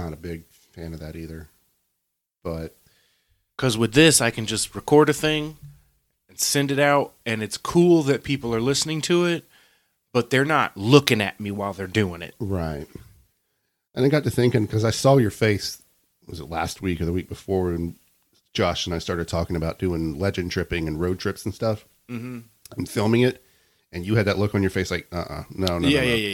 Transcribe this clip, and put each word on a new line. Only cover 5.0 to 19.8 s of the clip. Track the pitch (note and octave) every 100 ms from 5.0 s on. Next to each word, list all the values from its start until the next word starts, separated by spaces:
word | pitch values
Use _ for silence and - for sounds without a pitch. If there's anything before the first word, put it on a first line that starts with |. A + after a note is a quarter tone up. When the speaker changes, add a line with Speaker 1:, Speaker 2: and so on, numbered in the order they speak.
| D3+
Speaker 2:
a |
thing | C#3+ D#3 D3+ D3+ D3+ C#3+ - _ _ _ _ _
and | -
send | - C#3+ C#3
it | C#3
out, | C#3+ C#3+ - _ A#2
and | A2
it's | G#2+ -
cool | - F3 F3 E3+
that | C#3 C3+ -
people | C#3 A#2+
are | A2+
listening | B2 C#3 D#3 D#3
to | - F3
it, | F3 E3 - _ _ _ _ _ _
but | B2 A#2
they're | C3
not | C#3+ D3 G#2+ -
looking | G#2 C#3+ C#3 A2+
at | G2 -
me | G#2
while | G2+ G2+
they're | F#2+ F#2+
doing | G2 F#2+ E2+
it. | D#2+ -
Speaker 1:
Right. | G2 F#2+ D#2+ D2 - - - - _ _ _ _ _ _ _
And | - C3+
I |
got | D3 C#3+
to |
thinking, | - A#2+ A#2 G#2
'cause | A2
I | A2+
saw | - C3+ C#3
your | G#2+
face, | - A2 G2+ - - _ _ _ _ -
was | D#2+
it | C#2+
last | E2 E2+ -
week | F#2+ E2
or | E2
the |
week | F2+ -
before, | - - F#2+ F2+
and | E2+ E2+ - _ _ _ _ _
Josh | - F#2 E2 -
and |
I | E2+
started | - F2 E2
talking | E2+ E2 E2+
about | E2
doing | -